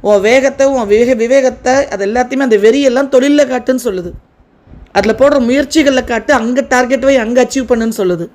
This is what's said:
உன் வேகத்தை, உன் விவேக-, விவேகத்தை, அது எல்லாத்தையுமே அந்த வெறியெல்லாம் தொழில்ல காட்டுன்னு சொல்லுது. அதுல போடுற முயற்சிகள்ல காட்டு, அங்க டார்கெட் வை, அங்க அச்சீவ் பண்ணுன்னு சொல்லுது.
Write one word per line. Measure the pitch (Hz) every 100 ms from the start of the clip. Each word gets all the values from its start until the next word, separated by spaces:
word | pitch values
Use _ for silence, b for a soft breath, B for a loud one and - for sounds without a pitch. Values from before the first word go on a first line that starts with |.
உன் | 202 208
வேகத்தை, | 202 254 262 262 269
உன் | 269 214
விவேக-, | 214 240 247
விவேகத்தை, | 226 269 254 247 254 262 277
அது | 202 196
எல்லாத்தையுமே | 233 247 269
அந்த | 269 214
வெறியெல்லாம் | 208 262 277 240 277 269
தொழில்ல | 277 294 277
காட்டுன்னு | 254 240 254
சொல்லுது. | 247 185 175 - _ _ _ _ _ - -
அதுல | 190 202 220
போடுற | 277 285
முயற்சிகள்ல | 233 269 294 320 285 262
காட்டு, | 240 233 220
அங்க | 277 220 247 240
டார்கெட் | 254 247 254 269
வை, | 269
அங்க | 220 240
அச்சீவ் | 247 269 240
பண்ணுன்னு | 240 226 220
சொல்லுது. | 190 175 165